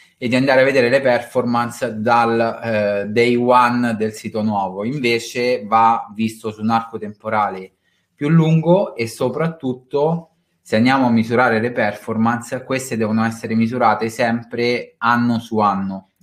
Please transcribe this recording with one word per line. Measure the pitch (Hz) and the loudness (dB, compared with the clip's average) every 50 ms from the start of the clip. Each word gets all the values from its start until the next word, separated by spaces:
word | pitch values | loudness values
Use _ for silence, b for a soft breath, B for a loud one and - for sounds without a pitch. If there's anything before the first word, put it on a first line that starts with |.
| b b b b | b b b b
e | 131 120 | -4 -2
di | 127 127 | 0 0
andare | 131 139 131 131 | 2 4 4 4
a | 131 | 4
vedere | 139 135 135 120 120 | 4 4 2 2 4
le | 131 139 | 2 2
performance | 135 127 120 117 - - - 127 117 120 120 117 117 117 113 - 127 117 107 110 | 2 2 0 0 -2 -4 -4 -2 -2 0 0 -2 -2 -4 -6 -6 -6 -6 -6 -4
dal, | 107 120 120 120 117 117 117 117 113 113 110 - 117 | 0 2 2 4 4 2 2 0 0 -2 -4 -6 -6
eh, | 117 110 104 104 101 104 101 101 104 | -4 -2 0 0 0 -2 -2 -4 -2
day | 107 117 117 120 120 | 0 2 2 2 2
one | 120 123 123 123 123 123 120 120 120 123 117 110 104 | 2 4 4 4 6 4 4 2 0 -2 -2 -2 -2
del | 110 110 107 | -4 -4 -6
sito | - - 107 - 107 | -6 -10 -8 -6 -4
nuovo. | 107 110 107 101 95 92 92 98 104 | -2 -2 -2 -2 -4 -4 -6 -6 -6
Invece | 120 143 147 123 117 117 113 117 - - 127 120 123 127 - 107 | -6 -4 -2 0 0 0 0 -2 -6 -6 -4 -2 -2 -2 -2 -2
va | 101 113 113 113 113 117 113 - 107 104 | 0 2 4 4 4 4 2 -2 -6 -6
visto | 107 113 110 110 - - 110 107 | -4 -4 -4 -4 -6 -10 -10 -8
su | 107 | -4
un | 107 113 | -2 0
arco | 113 113 113 - 113 107 | 0 0 -2 -4 -10 -10
temporale | 104 101 104 _ - 110 110 107 104 98 95 95 92 - _ _ _ _ _ _ _ _ _ | -10 -12 -12 _ -8 -4 -2 0 0 -2 -4 -6 -12 -16 _ _ _ _ _ _ _ _ _
più | - 147 147 | -6 -2 2
lungo | 165 165 156 160 160 160 156 165 175 196 - - - | 4 4 4 4 4 2 4 4 4 4 2 0 -4
e | - 117 | -6 -6
soprattutto, | 113 - - 135 123 - 147 160 170 165 - - 127 123 127 - _ - 143 147 160 170 170 - _ _ _ _ _ _ _ | -6 -4 -4 -4 -4 -2 -2 -4 -4 -4 -6 -6 -8 -8 -8 -8 _ -2 -2 0 0 -2 -4 -6 _ _ _ _ _ _ _
se | _ - 113 110 | _ -2 0 2
andiamo | 117 127 135 139 131 123 | 4 4 4 4 2 2
a | |
misurare | 117 113 110 113 120 120 127 120 113 110 | 2 2 0 2 2 2 2 2 2 0
le | 113 120 120 | -2 -2 -2
performance, | 123 113 104 104 - - - 113 110 113 117 120 117 113 - 131 123 - | -2 -2 -2 -2 -6 -8 -6 -2 0 0 0 0 -2 -6 -8 -10 -10 -6
queste | - 131 131 131 - 123 | -6 -6 -6 -6 -6 -4
devono | 110 113 104 110 110 110 | -2 -2 -2 0 0 -2
essere | 113 113 - - 110 113 | -2 -4 -6 -6 -4 0
misurate | 113 113 113 127 123 123 110 107 - 113 113 | 0 0 0 2 2 2 2 2 2 0 -4
sempre | 113 - 123 117 113 117 113 - - 117 120 120 123 117 - - _ - | -2 -2 -2 0 -2 -2 -6 -6 -4 -2 0 0 0 -2 -4 -8 _ -2
anno | 117 117 120 120 120 120 117 110 | 0 2 2 2 2 2 0 -2
su | 110 - 110 110 | -4 -4 0 2
anno. | 107 101 98 98 98 98 95 95 92 _ _ _ | 2 2 2 0 -4 -6 -6 -8 -12 _ _ _